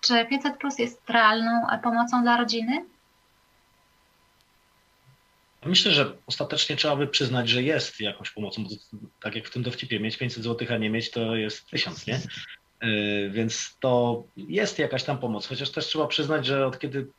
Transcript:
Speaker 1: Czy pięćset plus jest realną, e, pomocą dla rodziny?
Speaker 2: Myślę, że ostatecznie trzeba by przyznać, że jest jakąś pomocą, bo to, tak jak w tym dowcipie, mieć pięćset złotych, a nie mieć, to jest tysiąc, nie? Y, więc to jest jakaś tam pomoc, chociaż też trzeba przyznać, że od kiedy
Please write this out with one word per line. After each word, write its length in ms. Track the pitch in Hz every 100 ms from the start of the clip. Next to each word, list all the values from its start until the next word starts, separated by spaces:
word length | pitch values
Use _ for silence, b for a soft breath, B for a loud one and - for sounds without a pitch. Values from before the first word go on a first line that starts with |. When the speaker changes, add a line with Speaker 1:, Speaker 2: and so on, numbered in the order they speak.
Speaker 1:
Czy 260 | - 240 233
pięćset 300 | 277 285 -
plus 220 | 285 269
jest 320 | 240 - -
realną, 580 | 233 220 220 226 233 233
e, 80 | 220
pomocą 440 | 233 233 240 247
dla 140 | 240 240
rodziny? 480 | 233 233 226 294 359 _ _ _ _ _ _ _ _ _ _ _ _ _ _ _ _ _ _ _ _ _ _ _ _ _ _ _ 147
Speaker 2:
Myślę, 260 | 180 220
że 200 | 151 139 - -
ostatecznie 500 | - 131 139 - 139
trzeba 200 | 156 139
by 100 | 139
przyznać, 420 | - 131 127 117
że 140 | 120
jest 380 | 127 151 - -
jakąś 300 | 107 101 101
pomocą, 320 | - 104 107
bo 60 | 98
to, 80 | 104 _ 104 110 _
tak 140 | 107
jak 120 | 107 107
w 40 |
tym 120 | 123
dowcipie, 380 | 123 120 127 110
mieć 160 | 107 -
pięćset 260 | 131 117
złotych, 300 | 113 117 117
a 40 | 120
nie 140 | 110
mieć, 200 | 113 113
to 260 | - 113 113
jest 340 | 107 - -
tysiąc, 360 | - - 80 -
nie? 140 | 123 - B B B _ _
Y, 460 | 117 107 104 104 101
więc 440 | 101 113 - - -
to 420 | 131 123 120 117 - -
jest 420 | - 180 214 -
jakaś 260 | 143 131
tam 140 | - 123
pomoc, 280 | 120 107 -
chociaż 240 | 127 139
też 160 | - 131
trzeba 200 | 156 151
przyznać, 400 | - 147 156 127
że 200 | 139 135
od 120 | 131
kiedy 280 | 143 135 139